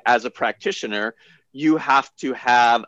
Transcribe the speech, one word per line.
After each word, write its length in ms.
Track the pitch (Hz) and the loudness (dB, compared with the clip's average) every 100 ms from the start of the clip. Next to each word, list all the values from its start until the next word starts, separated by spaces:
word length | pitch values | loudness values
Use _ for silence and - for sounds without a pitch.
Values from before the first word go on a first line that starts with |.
| 113 | 0
as 180 | 120 | 0
a 80 | 117 | -2
practitioner, 840 | - 117 - 202 196 117 107 107 - _ _ _ | -6 -6 -4 -6 -6 -6 -6 -6 -8 _ _ _
you 240 | 135 156 156 | -4 0 0
have 320 | - 139 135 - | 2 0 0 -6
to 160 | 135 | -8
have 520 | 123 123 123 120 117 | -4 2 4 4 2